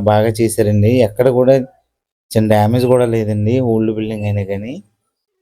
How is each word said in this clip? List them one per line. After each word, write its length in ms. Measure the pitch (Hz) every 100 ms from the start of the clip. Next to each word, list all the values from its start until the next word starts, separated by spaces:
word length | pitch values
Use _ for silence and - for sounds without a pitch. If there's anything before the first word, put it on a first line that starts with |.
బాగా 280 | 104 107 113
చేశారండి. 600 | 110 113 113 104 104 107 127
ఎక్కడ 280 | 110 - 127
కూడా 240 | 123 127 135 127 _ _ _ _ _ -
చిన్న 160 | 110 110
డ్యామేజ్ 380 | 104 104 123 123
కూడా 200 | 127 120
లేదండి. 500 | 113 107 104 107 127
ఓల్డ్ 300 | 123 110 110
బిల్డింగ్ 300 | 110 110 107
అయినా 200 | 104 101
కానీ 300 | 95 98 110 180 - _ _ _ _ _